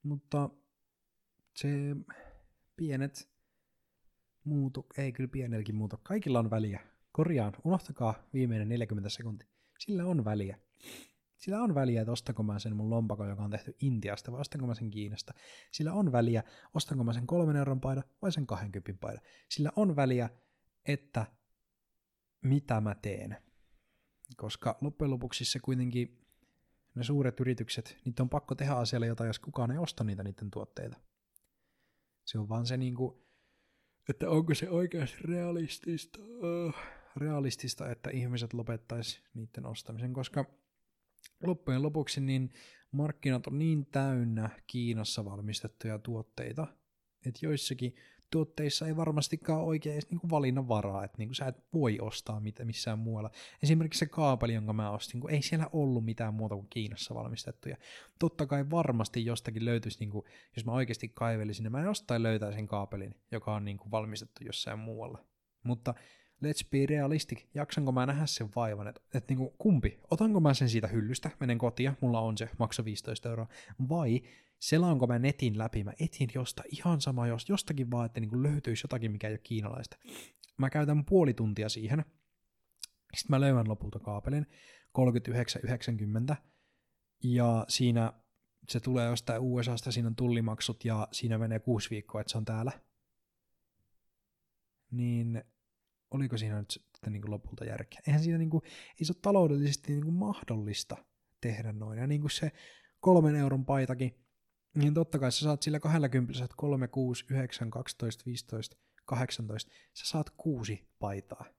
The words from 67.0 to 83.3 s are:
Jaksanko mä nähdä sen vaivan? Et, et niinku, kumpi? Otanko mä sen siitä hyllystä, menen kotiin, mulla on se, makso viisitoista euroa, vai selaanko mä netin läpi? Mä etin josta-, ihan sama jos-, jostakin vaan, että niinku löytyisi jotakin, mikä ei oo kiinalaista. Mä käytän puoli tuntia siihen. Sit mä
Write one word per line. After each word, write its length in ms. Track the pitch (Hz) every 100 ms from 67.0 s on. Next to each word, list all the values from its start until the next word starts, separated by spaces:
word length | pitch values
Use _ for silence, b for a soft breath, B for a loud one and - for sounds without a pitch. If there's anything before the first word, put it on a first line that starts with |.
| 139 156 - 117 -
Jaksanko 380 | 143 147 - 139
mä 140 | 127 127
nähdä 200 | 143 151
sen 240 | - 107 110
vaivan? 320 | 113 104 104
Et, 140 | - _
et 140 | 131 -
niinku, 260 | 131 131 -
kumpi? 420 | 214 160 104 - -
Otanko 300 | 165 220 202
mä 140 | 156
sen 140 | 131 127
siitä 200 | 113 98
hyllystä, 420 | 113 107 123 160 -
menen 180 | 127 117
kotiin, 380 | 120 117 127 135
mulla 200 | 127 117
on 180 | 113 107
se, 120 | 113 -
makso 260 | 113 -
viisitoista 440 | 110 104 - 117 117
euroa, 200 | 113 113 B B B 131
vai 340 | 165 139 123 B B B B
selaanko 480 | - 156 175 147 123
mä 120 | 120
netin 400 | 131 143 123 104
läpi? 260 | 110 110
Mä 80 | 101 -
etin 280 | 160 - 127
josta-, 280 | 131 127 - - 151
ihan 220 | 175 160
sama 260 | 139 127 120
jos-, 220 | 117 -
jostakin 420 | 196 - 147 120
vaan, 160 | 120 117
että 140 | 117
niinku 220 | 110 123
löytyisi 420 | 143 147 135 113
jotakin, 280 | - 127 113
mikä 160 | 101 107
ei 60 |
oo 60 | 110
kiinalaista. 540 | - 113 104 - - - B B B B - -
Mä 140 | 135
käytän 340 | 151 147 151
puoli 300 | 143 190 151
tuntia 340 | 120 110 104 107
siihen. 360 | 110 110 151 151 _ _ _ _ _ _ _ - _ _
Sit 140 | -
mä 120 | -